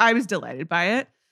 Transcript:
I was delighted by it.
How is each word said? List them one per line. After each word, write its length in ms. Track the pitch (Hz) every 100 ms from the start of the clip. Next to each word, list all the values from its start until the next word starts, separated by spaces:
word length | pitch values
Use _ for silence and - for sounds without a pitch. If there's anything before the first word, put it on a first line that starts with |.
I 140 | 226
was 100 | 233
delighted 420 | 202 185 120 127 165
by 260 | 170 180
it. 160 | 247 - _ _